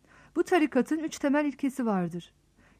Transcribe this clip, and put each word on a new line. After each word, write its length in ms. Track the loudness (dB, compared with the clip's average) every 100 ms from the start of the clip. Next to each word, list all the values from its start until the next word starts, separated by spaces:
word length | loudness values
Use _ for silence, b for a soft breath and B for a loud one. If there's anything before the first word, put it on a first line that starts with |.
| b b b -4
Bu 80 |
tarikatın 540 | 0 2 4 2 0 -2
üç 200 | -4 -2
temel 260 | 0 2
ilkesi 420 | 0 -2 -4 -2 0
vardır. 460 | 0 -2 -6 -12 _ _ _ b